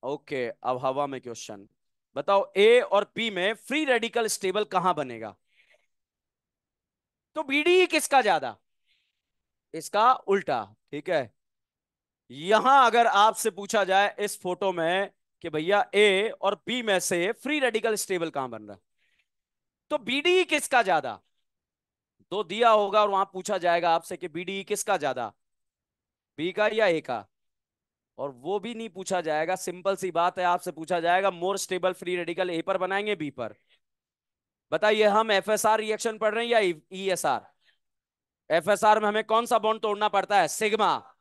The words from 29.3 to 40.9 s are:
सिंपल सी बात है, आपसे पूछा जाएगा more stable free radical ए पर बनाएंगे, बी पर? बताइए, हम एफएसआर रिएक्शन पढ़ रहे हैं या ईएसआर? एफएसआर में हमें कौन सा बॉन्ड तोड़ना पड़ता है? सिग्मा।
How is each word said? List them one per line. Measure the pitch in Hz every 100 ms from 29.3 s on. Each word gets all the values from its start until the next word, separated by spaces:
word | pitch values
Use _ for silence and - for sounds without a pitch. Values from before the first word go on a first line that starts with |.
| 151 165 185
सिंपल | - 180 190 196
सी | 185
बात | 165 175 180
है, |
आपसे | 180 175 -
पूछा | 160 160 175
जाएगा | 170 180 196
more | 175 180 196
stable | - 185 180
free | 180 175 180
radical | 165 175 180
ए | 165
पर | 165 190
बनाएंगे, | 185 196 208
बी | 196 151
पर? | 131 113 - _ _ _ _ _ _ _ _ _ _ _
बताइए, | 160 214 214
हम | 214 208 226
एफएसआर | 196 196 214 220 220
रिएक्शन | 214 214 233 220
पढ़ | 220
रहे | 214 233
हैं |
या | 233 196 156 _
ईएसआर? | 190 190 175 156 120 - _ _ _ _ _ _ _ _ _ _
एफएसआर | 160 165 202 214 214
में | 214
हमें | 208
कौन | 220 226 233
सा | 226
बॉन्ड | 214 220
तोड़ना | 220 208 214
पड़ता | 202 185 202
है? | 160
सिग्मा। | - 214 208 196